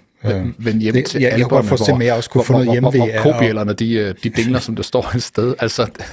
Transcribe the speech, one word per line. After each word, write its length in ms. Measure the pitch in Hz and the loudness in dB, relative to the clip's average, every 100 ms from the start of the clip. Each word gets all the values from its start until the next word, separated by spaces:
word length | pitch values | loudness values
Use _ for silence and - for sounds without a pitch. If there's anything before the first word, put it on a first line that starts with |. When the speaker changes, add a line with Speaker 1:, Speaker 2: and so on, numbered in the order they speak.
| _ _ | _ _
Speaker 1:
Vend, 240 | 107 95 92 - | -4 -2 -4 -6
Speaker 2:
Øh, 60 | 113 | -4
Speaker 1:
vend 140 | 110 | -2
hjem 120 | 110 | 0
Speaker 2:
det, 100 | 123 | 0
Speaker 1:
til 160 | 127 135 | 0 0
Speaker 2:
jeg, 100 | 123 | 0
jeg 100 | 117 | 2
kunne 80 | 123 | 2
godt 100 | 135 | 2
Speaker 1:
Alperne, 100 | 107 | 2
Speaker 2:
forestille 240 | 127 110 | 2 2
Speaker 1:
hvor, 60 | 127 | 2
Speaker 2:
mig, 60 | |
at 20 | 120 | 2
jeg 80 | 117 | 0
også 140 | - | 0
kunne 80 | 131 | 0
Speaker 1:
hvor, 60 | |
Speaker 2:
få 80 | 120 | 2
noget 140 | 131 123 | 2 4
Speaker 1:
hvor, 140 | 120 | 2
hvor, 100 | 135 | 2
Speaker 2:
hjemve 140 | 135 113 | 2 2
Speaker 1:
hvor 80 | |
Speaker 2:
af 120 | 110 110 | 2 2
at 40 | |
Speaker 1:
kobjællerne, 380 | 117 117 107 104 | 2 2 0 -2
de, 200 | 101 113 | -2 -2
øh, 220 | 113 101 92 | 0 -2 -4
de 60 | 117 | -4
dingler, 300 | 113 113 127 | -2 0 -2
som 180 | 117 107 | -2 -6
der 60 | |
står 320 | - 127 117 123 | -2 -2 -2 -4
et 60 | |
sted. 320 | - - 117 127 | -4 -2 -2 -2
Altså, 320 | 113 - 113 - - | -2 -2 -4 -6 -16